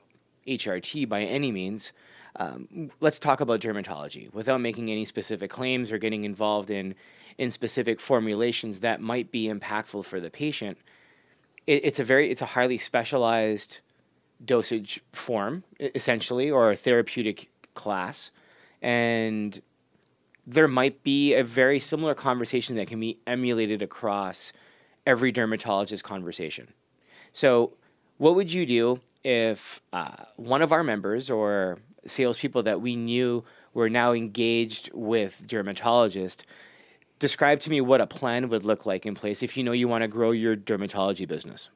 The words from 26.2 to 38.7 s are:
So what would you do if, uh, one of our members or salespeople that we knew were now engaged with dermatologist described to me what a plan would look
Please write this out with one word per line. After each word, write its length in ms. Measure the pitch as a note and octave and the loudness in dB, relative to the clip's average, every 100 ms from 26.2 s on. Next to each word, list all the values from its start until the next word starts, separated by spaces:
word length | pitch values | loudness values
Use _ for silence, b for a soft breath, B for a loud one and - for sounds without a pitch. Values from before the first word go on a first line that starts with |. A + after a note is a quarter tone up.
| F2 E2 D#2 - - _ _ _ b b b | -8 -8 -8 -10 -14 _ _ _ b b b
So 420 | - C#3 A#2+ A#2 - b b b - | 0 4 4 4 -2 b b b 2
what 180 | D3 | 4
would 180 | F3+ F#3 | 4 2
you 120 | F3+ | 0
do 360 | C3+ A#2+ A#2 B2+ - _ | 2 2 2 0 -6 _
if, 600 | C3+ A#2 A2+ G#2 - - _ | 0 2 2 0 -6 -18 _
uh, 320 | F2+ D2 - - - | -8 -8 -10 -20 -14
one 260 | A#2 C3+ | -2 2
of 100 | D#3+ | 4
our 100 | D#3+ | 4
members 460 | D#3 G#2+ G2 A2+ C3 | 2 -2 -2 -2 -2
or 480 | A2+ G#2 G2+ F#2 F2 - - - | 0 2 2 0 -4 -12 -20 -10
salespeople 560 | - B2 A#2+ C#3 B2 | -2 0 0 -2 0
that 180 | G#2+ F#2 | 0 0
we 160 | B2 A#2+ | -2 -4
knew 480 | A#2 A#2+ B2 A#2+ A#2 b b | -2 0 0 0 -4 b b
were 160 | B2+ A2+ | 0 2
now 240 | A#2+ A#2+ | 4 4
engaged 760 | A#2 A2+ G#2+ A#2 A#2 A#2 G#2+ - | 2 0 0 2 2 0 -4 -12
with 520 | - A2 A2+ G2 - - | -8 0 0 0 -4 -6
dermatologist 1000 | A2+ G2 F#2+ A#2+ A#2+ A2 F#2+ F#2 - - B B B B B _ _ | -4 -4 -2 4 6 4 2 -6 -8 -18 B B B B B _ _
described 420 | C#3 - C#3+ D3 | -2 4 4 4
to 100 | D#3 | 2
me 120 | D3+ | 0
what 180 | B2+ C3 | 6 4
a 60 | - | 4
plan 420 | - C3 A#2+ B2+ | -2 -2 0 0
would 160 | A2+ | 0
look 220 | G#2 | 0